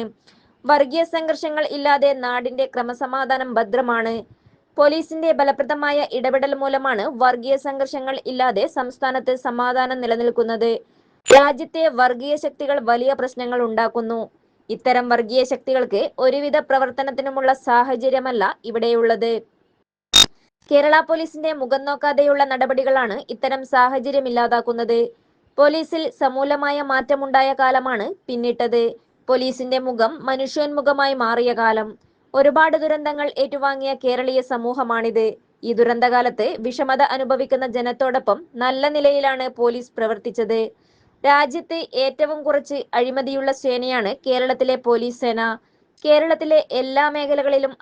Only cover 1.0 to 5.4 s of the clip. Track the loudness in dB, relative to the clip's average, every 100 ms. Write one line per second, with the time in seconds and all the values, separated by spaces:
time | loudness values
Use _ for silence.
1 | -2 -2 -4 -4 -4 -4 -4 -2 2 4
2 | 2 2 -2 -4 -4 -4 -4 -4 -6 -6
3 | -4 -4 -2 -2 -2 -2 0 0 0 -2
4 | -2 -6 -10 _ _ _ _ 2 2 2
5 | -4 -4 0 2